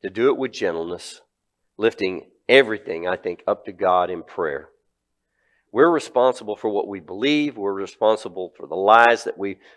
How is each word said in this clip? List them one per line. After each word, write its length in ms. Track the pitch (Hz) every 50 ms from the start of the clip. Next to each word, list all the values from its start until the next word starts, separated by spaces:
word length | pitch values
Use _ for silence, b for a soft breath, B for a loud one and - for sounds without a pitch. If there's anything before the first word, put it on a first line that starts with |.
to 80 | - 98
do 200 | 95 107 120 139
it 80 | 131
with 140 | - 131 120
gentleness, 680 | - - 107 90 82 82 82 85 87 85 - - - - _ _ _ _ _ _ _ _ _ _ _
lifting 540 | - 104 113 - - 101 92 92 82 - _ _ _ _
everything, 600 | - 120 135 135 107 110 104 - - 82 82 85
I 100 | 90 92
think, 260 | 92 - 92 87 - _
up 200 | - 104 - -
to 60 | -
God 380 | 95 85 98 92 90 90 90 87
in 140 | 90 85 80
prayer. 460 | - - - 87 78 69 69 76 _ _ _ _ _ _ _ _ _ _ _ _ _ _ _ _ _ _ _ _ _
We're 200 | - 113 151 175
responsible 640 | 170 151 - - - 127 123 131 123 - 117 104 104
for 140 | - - 110
what 180 | 104 101 -
we 120 | 101 98 95
believe. 580 | 80 76 90 98 120 143 151 151 147 147 123
We're 160 | 110 98 101 98
responsible 800 | 98 98 90 - _ 113 107 110 104 - 98 87 95 92 87 _
for 100 | _ -
the 100 | - -
lies 500 | 95 98 104 110 117 120 120 117 113 -
that 120 | - -
we 220 | - 98 101 92 b b b b